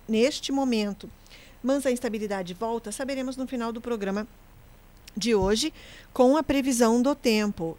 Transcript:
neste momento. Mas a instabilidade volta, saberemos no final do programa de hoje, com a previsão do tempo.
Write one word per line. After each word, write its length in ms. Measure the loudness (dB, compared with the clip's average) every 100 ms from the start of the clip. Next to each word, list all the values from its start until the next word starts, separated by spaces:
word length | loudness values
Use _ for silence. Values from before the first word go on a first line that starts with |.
| -4
neste 420 | 2 2 0 -4
momento. 560 | -2 0 0 -2 -6 -14 -20 -20 -20 -20 -8
Mas 240 | -2 0 0
a 60 |
instabilidade 640 | -2 -2 -4 -4 -4 -6 -6
volta, 360 | -4 -4 -6
saberemos 460 | -8 -6 -4 -6 -6
no 80 | -6
final 260 | -4 -6
do 80 | -6
programa 480 | -6 -4 -2 -4 -6 -12 -20 -20 -20 -20 -20 -20 -12 -4
de 180 | 2
hoje, 400 | 2 4 2 -2 -6 -20 -20 -6
com 240 | 4 4 4
a 60 |
previsão 580 | 2 0 2 4 4 4
do 140 | 2 2
tempo. 600 | 2 2 0 -2 -6